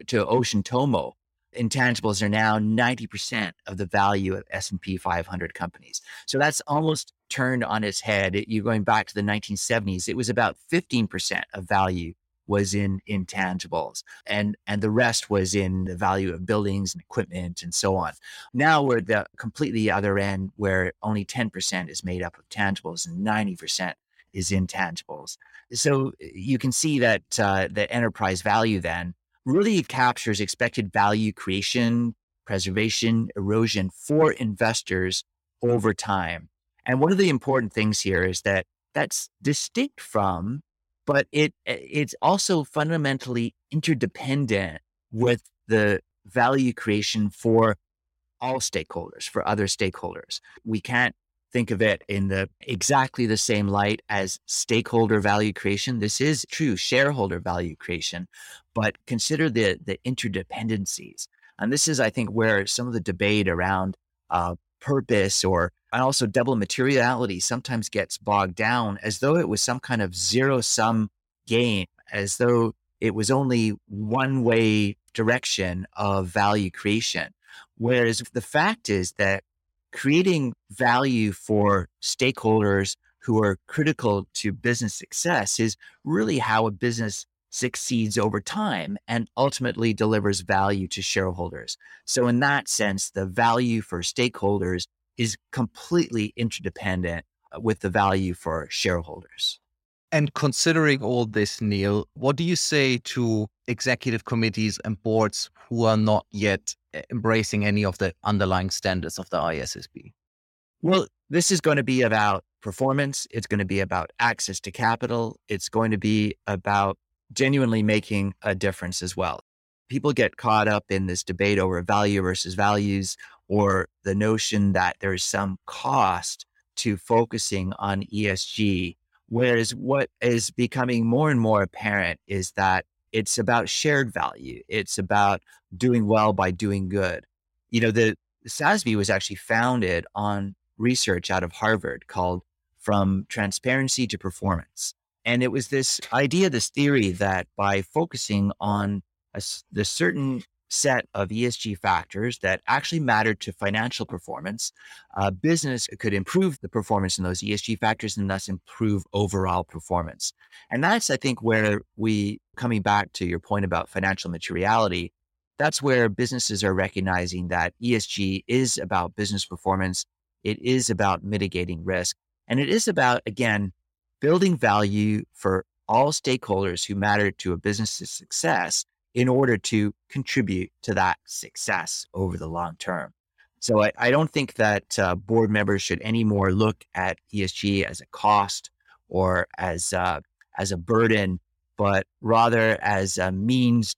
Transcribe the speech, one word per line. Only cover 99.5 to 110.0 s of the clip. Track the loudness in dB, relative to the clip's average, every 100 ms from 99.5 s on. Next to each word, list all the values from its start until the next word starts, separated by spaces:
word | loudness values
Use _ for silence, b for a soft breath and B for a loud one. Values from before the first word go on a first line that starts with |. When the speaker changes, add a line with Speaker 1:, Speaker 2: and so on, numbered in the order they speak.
| -6 _ _ _ _ _
Speaker 2:
And | 0 0
considering | 0 -2 2 2 4 4 2
all | 0 0 0
this, | 0 0 0
Neil, | -2 0 2 0 -2
what | -2 -2 0
do |
you | 0 0
say | 0 2 2 0
to | -4 -2 0 0 -2 _ -8
executive | -4 -2 0 0 -4
committees | -2 0 0 0 -2 -2
and | -6 -6
boards | 0 2 2 -2 -10 _ -8
who | 0
are | 4 4
not | 4 2 0
yet, | -2 0 0 -4 -14 _
uh, | -14 -8
embracing | -4 0 2 2 0 0
any | 2
of | 0 0
the | -4 -2
underlying | -2 0 2 2 0
standards | -2 -2 -2 -4 -10
of | -4
the | -2
I | -2 -2
S | -6 -10
S | -14
B? | -20